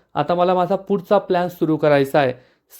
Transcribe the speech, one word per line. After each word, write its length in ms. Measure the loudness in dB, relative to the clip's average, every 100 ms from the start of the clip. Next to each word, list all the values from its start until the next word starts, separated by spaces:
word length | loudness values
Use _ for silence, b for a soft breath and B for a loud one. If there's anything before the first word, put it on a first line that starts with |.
| b
आता 200 | -6 -2
मला 200 | 0 0
माझा 220 | 0 0 -4
पुढचा 420 | -2 -6 0 -2
प्लॅन 300 | 0 -2 -2
सुरू 280 | -4 -2 0
करायचा 440 | 2 2 2 2
आहे. 120 | 0 -2 b b _